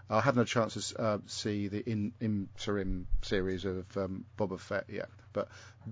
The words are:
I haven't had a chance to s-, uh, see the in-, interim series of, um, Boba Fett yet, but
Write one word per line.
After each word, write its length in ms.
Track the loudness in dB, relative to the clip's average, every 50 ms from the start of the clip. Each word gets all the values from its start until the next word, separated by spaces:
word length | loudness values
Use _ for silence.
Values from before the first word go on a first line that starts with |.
| -4 0
I 120 | 2 4
haven't 260 | 4 6 6 4 4
had 0 |
a 20 | 4
chance 240 | 4 2 2 2 0
to 40 | -4
s-, 160 | -6 -6 -4
uh, 220 | -2 0 0 0 0 -2
see 420 | -6 -8 -4 -2 -2 0 0 -2
the 120 | -2 -2 -4
in-, 340 | -2 -2 0 0 0 -2 -2 -2
interim 840 | 0 0 0 0 -2 -4 -8 -6 -4 -2 0 0 0 0 0 -2 2 4 4 4
series 440 | 4 4 2 2 2 2 0 0 0
of, 320 | -2 -2 -4 -4 -4 -4
um, 260 | -2 -2 -2 -4 -6 -8 -8 -4
Boba 200 | -2 -2 -2 -2
Fett 280 | -4 -4 -4 -4 -4 -4
yet, 220 | -4 -6 -8 -8 -8 -10 -18 -16 -6 -4
but 160 | -4 -4 -4 -6 -16 -20 -20 -20 -16 -14 -14